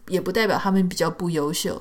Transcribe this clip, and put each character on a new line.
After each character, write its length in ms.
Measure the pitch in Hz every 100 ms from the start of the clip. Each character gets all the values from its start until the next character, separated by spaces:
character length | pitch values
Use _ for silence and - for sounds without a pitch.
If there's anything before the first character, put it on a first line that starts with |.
| -
也 140 | 185
不 100 | 180
代 160 | 185 214
表 100 | -
他 140 | 196
们 160 | 190 185
比 80 | -
较 140 | 165
不 200 | 165 175
优 220 | 160 147
秀。 240 | 170 190 -